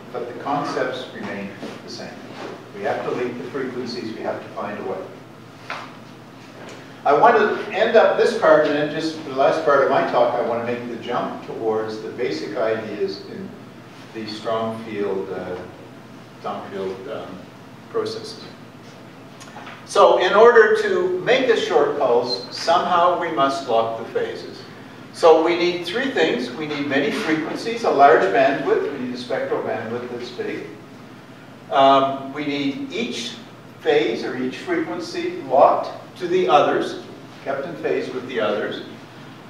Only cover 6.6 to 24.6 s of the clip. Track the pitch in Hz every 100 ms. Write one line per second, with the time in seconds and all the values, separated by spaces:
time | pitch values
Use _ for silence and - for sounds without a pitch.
6.6 | - - - - - 151 220 220 208 -
7.6 | - 180 240 226 147 - - - 160 156
8.6 | 151 147 151 156 - - 135 135 139 -
9.6 | 151 139 135 135 131 120 120 120 113 117
10.6 | 117 120 120 113 113 123 135 - - -
11.6 | 110 107 110 107 110 - 123 - - -
12.6 | 110 214 104 104 190 - - 135 190 -
13.6 | - - - - - 113 107 107 113 113
14.6 | 113 113 113 104 101 95 - 92 90 90
15.6 | 90 - - - - - - - - 101
16.6 | 98 98 95 95 92 87 92 92 - -
17.6 | - - - - - - - - - -
18.6 | - - - - - - - - - -
19.6 | - - - - 180 - 180 196 233 226
20.6 | 214 214 208 185 180 - 156 254 254 220
21.6 | - - - - - 120 - - - -
22.6 | - 175 190 180 175 170 165 156 139 135
23.6 | - 113 113 113 117 120 - - - -